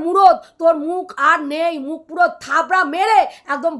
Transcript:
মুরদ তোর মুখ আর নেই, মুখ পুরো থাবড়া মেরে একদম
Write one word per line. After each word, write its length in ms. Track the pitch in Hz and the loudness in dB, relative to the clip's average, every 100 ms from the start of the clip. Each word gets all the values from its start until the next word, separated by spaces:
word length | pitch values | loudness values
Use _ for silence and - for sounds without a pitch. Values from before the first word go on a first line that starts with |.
মুরদ 320 | 330 381 381 - - - | 0 4 4 4 -2 -2
তোর 140 | 330 311 311 | 0 0 -2
মুখ 160 | 359 359 - 294 | -6 -8 -2 0
আর 80 | 320 285 | 0 -2
নেই, 220 | 302 339 311 269 | -4 -4 -4 -8
মুখ 140 | 320 - | -12 -8
পুরো 180 | 320 339 - | -2 -2 -2
থাবড়া 380 | 269 302 320 381 302 | -4 -4 0 0 0
মেরে 260 | 339 427 415 311 - - | -2 2 4 2 -2 -8
একদম 200 | 277 330 | -4 -4